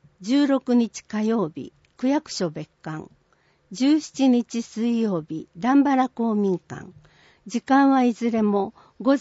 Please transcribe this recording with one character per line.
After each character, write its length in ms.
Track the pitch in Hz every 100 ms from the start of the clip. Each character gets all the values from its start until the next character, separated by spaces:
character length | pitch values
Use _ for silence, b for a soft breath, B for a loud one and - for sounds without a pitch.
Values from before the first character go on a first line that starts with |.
| _ _
十 260 | 190 277 285
六 300 | 269 - 247
日 280 | 226 -
火 180 | - 214
曜 260 | 220 226 160
日、 240 | 143 - _ _ -
区 140 | 254
役 200 | 294 -
所 180 | - 175
別 200 | 160 156 _
館、 260 | 160 156 - _ _ _ _ _ -
十 300 | 185 269 302
七 260 | - - 269
日 340 | 240 - 233
水 380 | - 214 233 233
曜 220 | 220 175
日、 260 | 156 156 - 170
段 280 | 233 277 277
原 240 | 262 262
公 260 | - 226 208
民 240 | 196 175
館、 280 | - - - - b b b b 202
時 140 | 233
間 300 | - 269 277
は 120 | 269
い 80 | 247
ず 180 | 220 233
れ 120 | 226
も 320 | 214 202 196 b b b
午 180 | 220 277